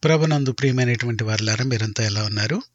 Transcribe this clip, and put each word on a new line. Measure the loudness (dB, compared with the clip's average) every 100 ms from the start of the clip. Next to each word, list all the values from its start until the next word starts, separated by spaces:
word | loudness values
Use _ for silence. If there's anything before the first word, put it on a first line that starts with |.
ప్రభునందు | 2 2 4 2 0
ప్రియమైనటువంటి | 0 2 2 2 0 -2 -2
వారలారా, | -2 0 0 -2
మీరంతా | 0 0 -2 -2
ఎలా | -2 -2
ఉన్నారు? | -4 -2 -2 -2 -6